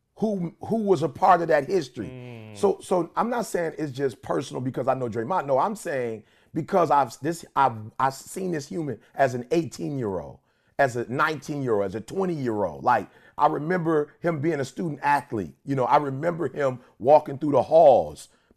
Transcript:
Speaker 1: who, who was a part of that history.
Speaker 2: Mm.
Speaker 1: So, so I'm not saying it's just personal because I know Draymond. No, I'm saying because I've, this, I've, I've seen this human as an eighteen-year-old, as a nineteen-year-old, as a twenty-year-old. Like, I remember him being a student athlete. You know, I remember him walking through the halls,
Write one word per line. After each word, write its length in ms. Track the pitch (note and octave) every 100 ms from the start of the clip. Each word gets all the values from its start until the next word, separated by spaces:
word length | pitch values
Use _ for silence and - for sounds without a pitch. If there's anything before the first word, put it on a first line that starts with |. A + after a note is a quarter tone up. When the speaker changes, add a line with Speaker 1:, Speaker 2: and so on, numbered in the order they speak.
| _ -
Speaker 1:
who, 400 | A3 G3 E3+ -
who 160 | - A3
was 260 | G3+ E3
a 60 | D#3+
part 340 | - F#3+ F3
of 60 | D#3+
that 180 | D3 C3+
history. 400 | F#3+ C3+ B2 A2+
Speaker 2:
Mm. 500 | B2+ B2 A#2 A2 G#2
Speaker 1:
So, 220 | G3+ -
so 300 | - F#3 D#3+ D#3+
I'm 140 | A3
not 160 | A#3+ F#3+
saying 280 | F3+ D#3+ -
it's 140 | D#3
just 320 | B2 C#3 -
personal 360 | - D#3 C3+ C#3+
because 280 | B2+ D3 C3
I 80 | C3
know 120 | A#2+
Draymond. 380 | A2 A#2 F#3 C#3
No, 140 | C3
I'm 160 | F#3 G3+
saying 480 | F3 C3+ A#2+ G#2+ - _ _ D#3+
because 340 | C#3 F#3+ D3+
I've, 260 | C#3+ B2 -
this, 260 | C#3+ E3+ - C#3
I've, 220 | C3 A2 G#2+ -
I've 160 | C3+ -
seen 360 | - F#3+ F#3+
this 160 | D#3 C#3
human 300 | F#3 D3 G#2+ _
as 220 | - C#3 B2
an 100 | -
eighteen-year-old, 880 | E3+ C#3+ - D#3+ C#3 G#2+ F2+ C#2+ - _ _ _ -
as 160 | C3+ A#2+
a 100 | A2
nineteen-year-old, 720 | C#3 D#3 D3+ - C#3+ B2+ G#2 G2
as 80 |
a 80 | G#2+
twenty-year-old. 840 | - F#3+ F#3 D#3 B2 G#2 F2+ C#2
Like, 240 | A#2 A#2 F#2 _ - -
I 80 | D3+
remember 680 | D3+ D#3 F3+ D#3+ D#3 D3 _
him 180 | E3+ D#3
being 220 | D#3+ C#3+
a 40 | B2+
student 360 | - D#3+ C#3+
athlete. 500 | C#3+ C#3+ - A2 D#2+ -
You 120 | C#3 C3+
know, 100 | A#2+
I 120 | C#3+
remember 500 | C#3+ C3+ E3 E3 D3
him 320 | - C3+ B2 _ -
walking 400 | A#2+ D3+ C#3+ C#3
through 140 | D3
the 100 | B2+
halls, 680 | - D#3+ D3+ G#2+ D2+ D2+ - _ _